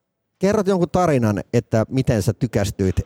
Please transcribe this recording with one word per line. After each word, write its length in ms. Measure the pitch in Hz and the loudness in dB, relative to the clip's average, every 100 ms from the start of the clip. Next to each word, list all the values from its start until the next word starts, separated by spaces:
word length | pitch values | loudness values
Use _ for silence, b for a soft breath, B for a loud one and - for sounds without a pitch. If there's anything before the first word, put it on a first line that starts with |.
| _ _ _ - | _ _ _ -4
Kerrot 280 | 190 208 190 | 0 0 0
jonkun 220 | 190 170 | 0 0
tarinan, 520 | 185 175 139 113 101 - | 0 2 2 2 -2 -2
että 320 | 120 - 113 107 | -4 0 -2 0
miten 320 | 131 127 117 | -2 0 0
sä 120 | 95 | 0
tykästyit 600 | - 123 - 98 - 95 - | -2 -2 -2 -4 -2 -2 -2